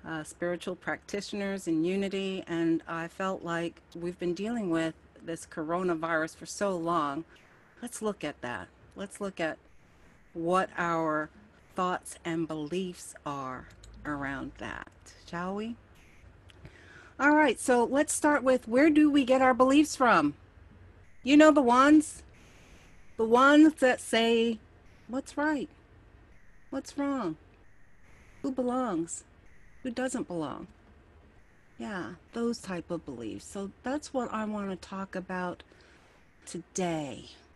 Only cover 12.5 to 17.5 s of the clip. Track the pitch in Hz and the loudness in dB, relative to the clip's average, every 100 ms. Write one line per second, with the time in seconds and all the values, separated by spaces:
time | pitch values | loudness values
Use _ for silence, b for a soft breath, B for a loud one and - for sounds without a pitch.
12.5 | 156 147 180 185 175 - - 151 143 131 | -8 -6 -6 -6 -10 -18 -14 -10 -8 -8
13.5 | 123 - - - - 151 147 139 135 131 | -12 -14 -20 -20 -14 -8 -6 -6 -8 -10
14.5 | - 110 - - _ - - - 170 180 | -12 -12 -12 -16 _ -20 -20 -12 -8 -6
15.5 | 202 220 233 _ b b b - - - | -6 -8 -12 _ b b b -20 -20 -20
16.5 | - B B B B B - 277 302 294 | -20 B B B B B 0 4 6 4